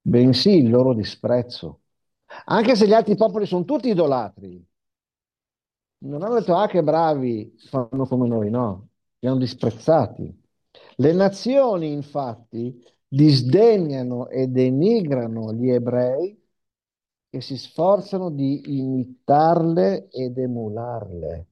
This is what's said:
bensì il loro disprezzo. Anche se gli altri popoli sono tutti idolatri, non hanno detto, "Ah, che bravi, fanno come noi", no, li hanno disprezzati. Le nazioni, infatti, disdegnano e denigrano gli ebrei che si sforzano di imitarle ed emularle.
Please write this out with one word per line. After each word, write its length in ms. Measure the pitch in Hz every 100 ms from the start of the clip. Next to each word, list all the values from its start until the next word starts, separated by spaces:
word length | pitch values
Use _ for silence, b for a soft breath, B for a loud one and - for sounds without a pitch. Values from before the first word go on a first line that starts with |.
bensì 500 | - 120 127 123 196 190
il 100 | 120
loro 260 | 120 131
disprezzo. 880 | 117 95 - 110 123 120 - 82 73 _ _ _ _ _ B -
Anche 280 | 185 226
se 140 | 233 208
gli 40 |
altri 220 | 220 214
popoli 320 | 202 220 196 202
sono 180 | 180
tutti 240 | 175 294 247
idolatri, 760 | 190 156 131 104 - 95 90 85 _ _ _ _ _ _ _ _ _ _ _ _ _
non 240 | 139 147
hanno 120 | 196
detto, 220 | 240 185 175
"Ah, 100 | 196
che 160 | 185
bravi, 720 | 156 160 165 147 127 113 107 _ _
fanno 380 | 135 127 135 131
come 200 | 127 123
noi", 240 | 117 104
no, 380 | 120 120 95 - _ _ _
li 80 | 123
hanno 100 | 131
disprezzati. 1040 | 127 - 120 110 - 160 107 - 87 - _ _ _ b b b
Le 160 | 135
nazioni, 800 | 175 196 196 226 269 262 190 156
infatti, 920 | 147 143 147 131 113 _ 113 120 123 b b _
disdegnano 1200 | 135 151 135 123 180 233 214 160 135 123 123 123
e 200 | 127 135
denigrano 1040 | 127 127 131 180 233 165 135 117 113 110
gli 160 | 113 127
ebrei 680 | 123 120 120 123 131 180 214 _ _ _ _ _ _ _ _ _
che 120 | 135
si 160 | - 131
sforzano 760 | - - 175 202 190 190 185
di 460 | 143 139 143 - 139
imitarle 1300 | 131 131 123 - - 143 160 170 160 165 185 190 -
ed 280 | 120 127 123
emularle. 1120 | 127 120 110 104 120 117 101 87 80 82 85